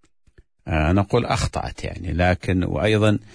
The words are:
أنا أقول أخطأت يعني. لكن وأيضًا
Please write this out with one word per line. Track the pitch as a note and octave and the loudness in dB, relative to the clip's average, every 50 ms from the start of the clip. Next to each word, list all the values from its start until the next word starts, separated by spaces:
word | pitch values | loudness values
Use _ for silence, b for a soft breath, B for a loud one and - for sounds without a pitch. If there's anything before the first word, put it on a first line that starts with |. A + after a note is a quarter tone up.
| _ _ _ _ _ _ _ - _ _ _ _ _ | _ _ _ _ _ _ _ -20 _ _ _ _ _
أنا | - E2+ D#2 D#2 D#2 F2+ G2+ | -4 -2 0 2 2 2 2
أقول | G2 - - - A2+ | 2 2 0 0 0
أخطأت | - - - - - - E2 - - - - - | 0 -2 -2 -2 -4 -4 -6 -8 -8 -10 -10 -10
يعني. | - - E2+ F2 E2 D#2 | -10 -8 -8 -8 -4 0
لكن | F2 F2 F2+ F2+ - - G2 F#2 F#2 F2+ | 2 2 2 2 0 -2 -2 0 0 0
وأيضًا | E2+ F2 - G2 G#2+ G#2+ G#2 G#2+ G#2+ G#2 - B B | 0 -2 0 0 2 2 4 4 2 2 0 B B